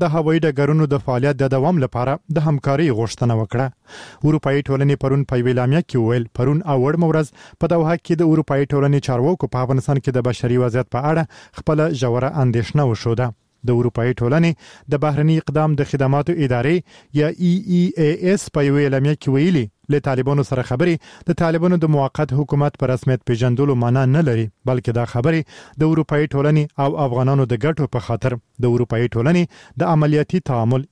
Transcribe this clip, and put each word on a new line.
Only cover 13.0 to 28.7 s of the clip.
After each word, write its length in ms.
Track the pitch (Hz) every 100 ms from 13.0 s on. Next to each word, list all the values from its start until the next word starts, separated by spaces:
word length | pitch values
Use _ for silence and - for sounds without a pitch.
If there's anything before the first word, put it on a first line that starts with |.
| 120 117 123 - _ _ 120
د 80 | 120
اروپایي 340 | 120 117 120 123
ټولنې 320 | 120 156 170 - - - -
د 100 | 143
بهرني 340 | 151 143 156 160
اقدام 320 | - 147 156 147
د 100 | 139
خدماتو 440 | 135 135 143 143 175 135
ادارې 320 | 120 139 175 - - _ 147
یا 80 | 151 180 180
ای 60 | 185 - 175
ای 80 | 185 -
اے 360 | 151 175 180
اس 140 | 202 -
په 100 | 151 143
یوې 140 | 143 143
اعلامیه 300 | 135 143 151
کې 80 | 139 131
ویلي، 300 | 180 160 107 - -
له 140 | 143 139
طالبانو 380 | 127 127 143 -
سره 140 | 127 -
خبرې 580 | 127 175 165 - - -
د 80 | 170
طالبانو 360 | 165 160 180 175
د 80 | 156 147
موقت 380 | 135 - 147 135
حکومت 420 | 143 143 143 -
په 60 | 127
رسمیت 340 | 127 131 127 -
پیژندلو 440 | 117 127 120 143 123
معنا 220 | 120 127 131
نه 100 | 147 147
لري، 160 | 113 110 - 127
بلکې 220 | 127 - 117
دا 60 | 117
خبرې 300 | 120 147 160 - - - 135
د 80 | 156
اروپایي 400 | 160 143 151 156
ټولنې 300 | 135 147 151 147 - 139
او 40 | 160 135
افغانانو 400 | 120 131 139 123
د 160 | 117 147
ګټو 280 | 160 131 120
په 100 | -
خاطر 300 | 117 131 120 - -
د 80 | 120